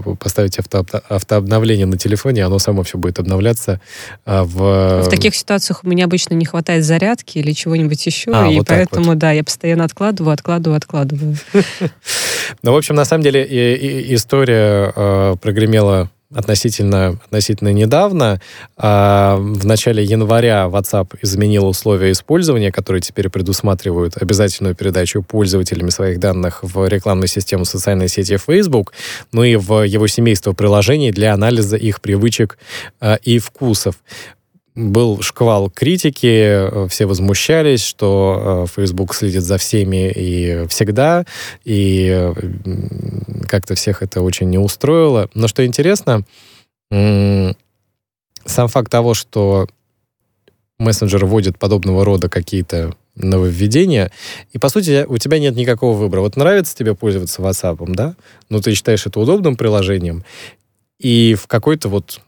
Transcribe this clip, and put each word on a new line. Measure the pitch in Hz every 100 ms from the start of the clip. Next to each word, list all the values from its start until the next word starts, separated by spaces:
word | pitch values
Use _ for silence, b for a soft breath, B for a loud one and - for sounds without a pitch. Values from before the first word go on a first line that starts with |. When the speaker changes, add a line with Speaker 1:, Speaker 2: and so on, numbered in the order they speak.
| 98 90
Speaker 1:
поставить | 98 - 101 -
авто-, | - 101 87 107 -
автообновление | 98 - 104 98 110 110 104 95
на | 92
телефоне, | - 104 135 120
и |
оно | 92 98
само | - 98
всё | 90 92
будет | 90 90
обновляться, | 92 95 110 117 - 95 B B B B -
а, | 98
в | 87 87 98 95 95 92 92
Speaker 2:
В |
таких | 190 214
ситуациях | - - 202 - 185
у | 180
меня | 180
обычно | 180 175 -
не | 165
хватает | 160 170 165 170
зарядки | 151 165 190 247 - 160
или | 147
чего-нибудь | 151 165 165 156 147 -
ещё, | - -
Speaker 1:
А, | 226 104
Speaker 2:
и | 156
Speaker 1:
вот | -
так | 165
вот. | 180
Speaker 2:
поэтому, | 170 170
да, | 160 160
я | 151
постоянно | 151 - 170 165
откладываю, | 160 - 202 196 156
откладываю, | 147 - 170 165 151
откладываю. | - 151 139 143 151 147 -
Speaker 1:
<laughs> | 202 - - 170 - B B B B B B
Ну, | 117
в | 143
общем, | 147
на | 147
самом | 139 160
деле, | 147 135
и, | 131 127 120 127 139 135 120
и, |
история, | 120 - 139 127 113 107 101 98 -
э, | 101 98 98 92
прогремела | 110 101 110 110 101 95 92 _ _
относительно, | - 104 104 117 107 101 98 92 87 -
относительно | 107 104 104 104
недавно. | 101 110 147 202 180 117 95 B B B -
А, | 110 101 101 101 98 98
в | 101 107 98
начале | 110 123 107
января | 101 110 107 113 120 107 92
WhatsApp | 98 98 104 92 -
изменил | 101 98 104 104 98
условия | 92 110 98 95
использования, | 95 - 165 170 120 101
которые | 90 95 92
теперь | - - 95
предусматривают | 95 90 95 104 95 98 87 85 -
обязательную | 90 104 104 - 98
передачу | 87 98 92 87 104
пользователями | 92 110 98 95 87 - 87
своих | - 95 87
данных | 98 92 90 -
в | 95 95 95
рекламную | 98 104 92 92
систему | 104 - 92
социальной | 87 92 101 98 92
сети | - 95 101
Facebook. | - 180 196 123 95 B B B B
Ну | 113
и | 120 113
в | 92 107 104
его | 104 104
семейство | - 117 104 -
приложений | 90 104 104 98 151 135
для | 98 107
анализа | 101 110 117 101 110
их | 113 101
привычек, | 101 98 117 113 110 - B B B -
э, | 110 107
и | - 117
вкусов. | - - 131 104 101 - - B B B _ _ _ -
Был | 110 107 120 101
шквал | 101 - 117 104 98
критики, | - 131 180 156 135 123
э, | 113 107 101 95 107 92
все | - 101
возмущались, | 95 98 101 - 160 151 123
что, | - - 101 98 95 98 104 90 87
э, | -
Facebook | 98 90 92
следит | - 104 92
за | 87 95
всеми | - 110 95 95 95
и | - 92 90 87 85 85
всегда, | - 107 107 147 175 175 B B B
и, | - 101 98 95 92
э, | 92 90 82 92 92 95
м, | 92 - - - - - - -
как-то | 98 -
всех | 98 - 98
это | 98 -
очень | 92 92 92
не | 92
устроило. | 101 - 143 165 160 120 98
Но | 110 113
что | -
интересно, | 127 120 156 202 - 113 98 b b b b _ -
м, | 101 104 101 101 98 95 98 _ _ _ _ _ _ _ -
сам | - - 120
факт | 131 110
того, | 117 120
что | 110 - 113 101 98 95 _ _ _ _ _ _ _ _ _ _ -
мессенджер | 113 104 104 98
вводит | 95 107 95 -
подобного | 104 101 95 92
рода | 101 98 87
какие-то | - 85 98 87 85 82 - _ -
нововведения, | 95 95 90 85 104 131 185 127 90 B B B B
и, | 113
по | 139
сути, | 214 175 139 143
у | 120
тебя | 143 156
нет | 143 120
никакого | 123 113 123 104
выбора. | 104 95
Вот | 101 127
нравится | 151 202 180 -
тебе | 110
пользоваться | 101 110 95 90 -
WhatsApp, | 95 92 90 80 85
да? | 92 143 180 b b b
Ну, | 107
ты | 101
считаешь | 104 - 107 -
это | 107
удобным | 117 202 170 127
приложением, | 113 104 95 98 87 82 - B B B _ _ _ _
и | 131 117 113 104
в | -
какой-то | 117 151 156 -
вот | 98 - -